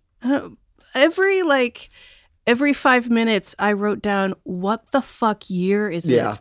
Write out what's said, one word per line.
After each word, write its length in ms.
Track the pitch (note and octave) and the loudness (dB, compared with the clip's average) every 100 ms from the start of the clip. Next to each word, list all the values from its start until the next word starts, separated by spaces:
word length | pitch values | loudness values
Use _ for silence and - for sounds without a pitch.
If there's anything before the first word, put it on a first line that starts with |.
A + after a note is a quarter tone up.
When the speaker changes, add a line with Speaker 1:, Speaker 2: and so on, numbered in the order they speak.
| _ _ | _ _
Speaker 1:
Uh, 280 | B3 C#4 - - _ _ - | -2 -2 -4 -20 _ _ -6
every, 480 | B3+ D#4+ F4+ G4 F#4+ | 2 2 4 0 2
like, 460 | E4 C4+ A#3+ - - - - - _ _ - | 2 2 0 -4 -20 -20 -20 -20 _ _ -2
every 260 | A#3+ C#4+ | 0 0
five 380 | C4+ C4+ B3 A#3+ | 0 2 2 2
minutes, 440 | A#3 A3+ G3+ - - | 0 2 0 -2 -4
I 140 | G#3 | -2
wrote 280 | G3+ G#3 G3 | 0 -2 -2
down, 320 | G#3 G3 F#3+ F#3 | -2 0 -2 -4
"What 480 | - F3+ F#3+ A3+ _ | -10 -6 -4 -4 _
the 100 | C4+ | -4
fuck 460 | - - A3+ G#3 - | -4 -2 -2 -2 -6
year 400 | F3+ F#3 G3+ G#3 | -2 0 0 -2
is 160 | E3+ D#3+ | -4 0
Speaker 2:
Yeah. 260 | A#2+ A#2 | 2 0
Speaker 1:
it?" 60 | G#2+ | -4